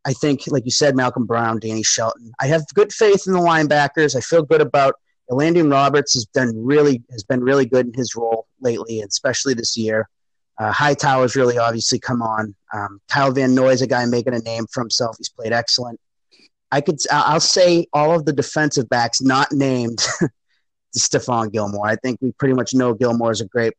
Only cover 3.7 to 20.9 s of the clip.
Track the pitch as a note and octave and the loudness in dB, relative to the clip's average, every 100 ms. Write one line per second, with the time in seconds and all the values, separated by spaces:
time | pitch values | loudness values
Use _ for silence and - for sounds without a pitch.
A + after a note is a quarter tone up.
3.7 | D3 C#3+ - D3+ B2+ - E3 D3 D#3+ C#3+ | 2 2 2 0 0 0 0 4 2 4
4.7 | C#3+ C3+ - _ _ - B2+ D#3+ F3 D#3 | 4 2 0 _ _ -6 0 2 4 4
5.7 | C#3 C#3 C#3+ C#3 B2+ G#2+ C3+ B2+ A2 A#2+ | 4 4 2 0 -4 -2 -2 0 -2 0
6.7 | D3 D3 B2 - A#2+ - B2+ B2 C#3 B2 | 4 4 2 -4 -16 -4 -2 2 2 2
7.7 | C3 B2 A#2+ A#2+ A2+ A#2 A2+ - _ B2+ | 2 0 -4 -6 -2 -2 -2 -6 _ -4
8.7 | A2 A2+ A2 G2+ - C3 A#2+ C3+ A#2 A2+ | -4 -6 -8 -6 -4 -2 -2 -2 -2 -4
9.7 | A#2+ A2 A2 A2 _ _ _ _ - G#2+ | -4 -2 -2 -4 _ _ _ _ -6 -4
10.7 | G2 D3 C#3 D3 C3 B2+ C#3 B2 A#2+ A#2 | 0 0 0 2 2 2 2 2 2 0
11.7 | A2+ - B2 - A#2+ A2+ A2 G#2+ G2 - | -2 -4 -4 -4 -4 -2 -4 -6 -10 -14
12.7 | G#2 G2+ G2+ - C#3+ C#3 C3 C3 C3 C3 | -10 -10 -12 -6 0 0 2 2 4 4
13.7 | B2+ A2+ B2 A#2+ A#2+ A#2+ A#2+ A2+ A2+ A2 | 2 0 0 0 -2 -2 -4 -6 -8 -8
14.7 | - A2+ - A#2 A2 A#2+ - A2+ A#2 A#2 | -8 -4 -2 -4 -6 -14 -10 -4 -2 0
15.7 | - B2 A#2 _ _ _ _ _ _ - | -4 -4 -12 _ _ _ _ _ _ -4
16.7 | C#3 D3 D3+ - D3 B2 D#3+ - F#3+ F3+ | -2 -2 -4 -2 0 2 0 2 4 4
17.7 | E3+ E3+ D3 D3+ E3+ D3+ C#3+ - D#3 D3+ | 4 2 0 2 2 2 0 0 0 0
18.7 | - A#2+ A#2+ A#2 - C3 C3 C#3 C#3+ C#3 | 0 0 0 0 0 2 2 2 0 0
19.7 | B2+ A#2 A2+ - - D#3+ _ _ _ _ | 0 -2 -4 -6 -2 -4 _ _ _ _
20.7 | _ _ | _ _